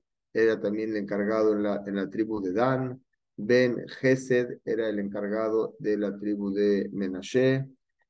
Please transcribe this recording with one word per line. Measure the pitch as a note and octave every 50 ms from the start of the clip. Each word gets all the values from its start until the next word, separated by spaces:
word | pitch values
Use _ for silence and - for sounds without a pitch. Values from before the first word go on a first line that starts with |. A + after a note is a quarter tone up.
| _ _ _ _ _ _
era | - A2 A2+ A2+ A2 G2+
también | G2+ G2+ G#2 G#2+ A2 A2
el | A2
encargado | G#2 G2+ G2+ G2+ G2+ G#2 G#2 A2 A2 G#2+ A2
en | G#2+ G#2
la, | G#2 G#2 G2+ G2+ G2+
en | G2+ G2
la | G2 F#2+ G2
tribu | - G#2+ A2 G#2+ A2 G#2
de | F#2+ F#2
Dan. | F2+ G#2+ A#2+ C3 C3 B2+ C3 B2+ B2+ - _ _ _ _ _ _ _
Ben | - G#2 G#2+ B2 B2+ B2+ B2 A2+ - - - - -
Gesed | - C3 C3 C3 C3 - B2+ B2 B2 A#2+ - - -
era | A#2 A2+ A2 A2+ A2
el | G#2 G2+
encargado | G2+ G2 G2+ G#2 G2+ G2+ G#2+ A2 A2 A2 A2 A2 G#2+ - - -
de | - G#2+ G#2
la | G#2 G#2 G2 G2 G2+
tribu | G#2 G#2 G#2 G2+ G2+ G2+
de | F#2+ G2+ G2+ G2+ G2+ G2 F#2 G2+
Menashe. | G2 G2 G2 F#2 F#2 F2+ F#2+ - - B2+ C3 C3 C3+ C3+ C3+ C3+ - _ _ _ _ _ _